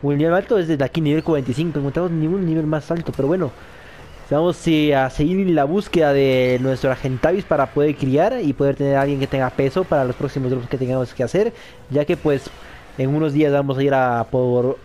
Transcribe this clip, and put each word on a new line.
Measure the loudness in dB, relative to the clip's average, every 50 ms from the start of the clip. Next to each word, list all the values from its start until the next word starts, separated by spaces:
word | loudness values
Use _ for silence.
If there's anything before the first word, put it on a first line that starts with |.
Un | 0 0 0
nivel | 2 2 2 2
alto | 0 0 2 0
es | 0 2
desde | 0 0 0 0
aquí, | -2 0 -2
nivel | 0 2 0 0 0
cuarenta | 0 0 0 0 -2
y | -4
cinco, | -2 -2 -2 -2
no | -2
encontramos | -4 -2 -2 -2 -2 -2
ningún | -2 -2 -2 -2 -2 -2 0
nivel | 0 0 0 0
más | 0 -2 -4 -4 -4
alto, | -6 -6 -4 -8 -4
pero | -2 0
bueno. | 0 0 0 -2 -4 -6 -10 -20 -20 -20 -20 -20 -20 -20 -20 -20 -20 -20 -20 -6 -2
Vamos, | 0 0 2 0 -2
sí, | -2 0 0 2 2 4 2 2
a | 2 2 0
seguir | 0 0 0 0 2 0 2 2
la | 2 2 2
búsqueda | 2 0 -2 -2 0 0 2 4 4
de | 4 4 4 4 4 4 2 2 2 2
nuestro | 0 0 -2 0 0 -2
Argentavis | -2 0 -2 -4 -4 0 0 0 0 0 0
para | 0 2 2 2
poder | 0 2 0 2 2 0
criar | 0 -2 0 2 4 2 2 0 0
y | -2 -2 0
poder | 0 0 0 0
tener | 0 0 0 2
a | 2
alguien | 2 0 0 -2
que | -2
tenga | -2 -2 -2 -2 -2
peso | 0 0 0 0 0 -2 -2
para | 0 0 0 0
los | 0 -2
próximos | -4 -4 -4 -4 -4 -2 -2
drops | -2 -4 -4
que | -6 -4 -4
tengamos | -2 -2 -2 -2 -2 -4 -4
que | -4
hacer, | -4 0 0 0 0 0 -2 -8 -20 -20 -20 -20 -12 -4
ya | -2 -2 0
que, | 0 -2
pues, | -2 0 0 0 0 -2 -10 -18 -18 -20 -20 -20 -20 -20 -18 -6
en | -4 -2 0 0
unos | 0 0 0
días | 2 2 2 4 4
vamos | 2 0 0 -2
a | 0 2
ir | 2 2
a | 2 2 2 0 -2 -2 -2
por | 0 0 2 2 2 2 2 0 -2 -4 -10